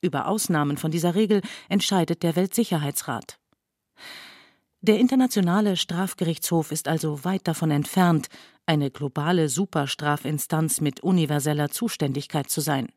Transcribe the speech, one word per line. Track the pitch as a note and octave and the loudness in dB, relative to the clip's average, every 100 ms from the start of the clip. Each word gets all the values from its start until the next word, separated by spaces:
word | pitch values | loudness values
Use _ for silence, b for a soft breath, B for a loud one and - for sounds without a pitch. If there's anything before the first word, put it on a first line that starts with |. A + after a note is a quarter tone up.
Über | F3+ C#3+ C#3 | -2 -2 -2
Ausnahmen | G#3 - D#3+ D3 D3 | -2 0 0 0 -2
von | D#3+ | -2
dieser | E3 E3+ | 0 0
Regel | F3 G#3+ G3+ B B B | 2 2 2 B B B
entscheidet | G3 - F#3+ E3 E3+ | -2 2 0 0 0
der | E3+ E3 | 0 2
Weltsicherheitsrat. | F#3 - A3+ E3 D3 - - A#2 - - _ _ _ _ _ _ B B B B B B B _ | 0 0 0 0 0 -4 -6 -6 -8 -20 _ _ _ _ _ _ B B B B B B B _
Der | F#3+ G#3+ | 2 4
Internationale | B3 C4+ B3+ - F3 F#3 G#3 F3+ | 4 4 2 2 2 4 2 0
Strafgerichtshof | - E3+ F#3 - E3+ E3 - E3+ D#3 | -2 -4 -4 -2 -2 -2 0 0 0
ist | D#3 - | -4 -2
also | D#3+ D#3+ D3 | -2 -2 -4
weit | F3+ F#3+ - | -4 -2 -2
davon | D#3+ D#3+ | 0 0
entfernt, | D3 D3 - F3 D#3+ - B B B - | 0 0 4 4 4 0 B B B 0
eine | D#3 C#3 | 0 0
globale | - C#3+ D3 D3 F3+ D#3 | -4 -6 -4 0 0 0
Superstrafinstanz | B2+ G3 D#3+ C#3+ - D3 D3 - D3+ - D#3 D#3+ - | 0 -2 -2 -2 -2 -2 -2 -2 -6 -2 0 0 0
mit | D3 - | -2 -2
universeller | F3+ F#3 D3+ D3 C#3+ D3 D3 | 2 2 2 0 0 0 -2
Zuständigkeit | - A#3+ - D3 C3+ C#3+ D#3 C#3 | -2 -6 -2 -2 -2 -4 -4 -4
zu | - | -4
sein. | C#3+ C#3 A#2 | -2 -2 -2